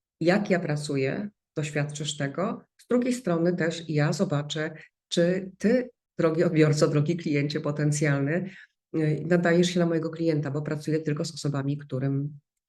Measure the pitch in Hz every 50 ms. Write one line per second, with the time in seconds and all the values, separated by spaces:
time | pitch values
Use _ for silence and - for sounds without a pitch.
0 | _ _ _ - 160 170 190 208 202 - 185 - - 147 151 147 147 151 143 135
1 | 135 139 147 202 214 208 _ _ _ _ - 156 147 - - 147 143 147 - -
2 | 147 143 - - 139 139 - 170 190 226 247 - - _ _ _ - - 247 247
3 | 240 254 247 - - 180 170 165 170 180 175 160 160 170 165 - 170 165 151 147
4 | 147 165 180 196 190 - 147 143 147 147 - 156 151 175 - - - _ _ _
5 | _ - - 180 170 175 185 190 190 - - - - 208 247 254 247 - _ _
6 | _ _ _ - 165 160 156 170 156 165 165 156 151 147 147 - 165 147 147 147
7 | 143 175 170 - - 165 143 143 143 147 - 151 - 147 147 151 147 151 147 -
8 | 156 147 139 139 139 143 165 190 190 196 - - - _ _ _ _ _ - 160
9 | 156 151 151 147 151 165 180 175 175 170 170 175 175 - - 175 170 170 165 160
10 | 160 160 156 - 165 165 156 147 151 139 135 151 151 147 156 147 - 156 151 156
11 | 156 151 147 156 170 - - - - 147 139 139 135 139 147 147 - - 135 127
12 | 135 139 139 135 143 147 - - _ _ _ _ _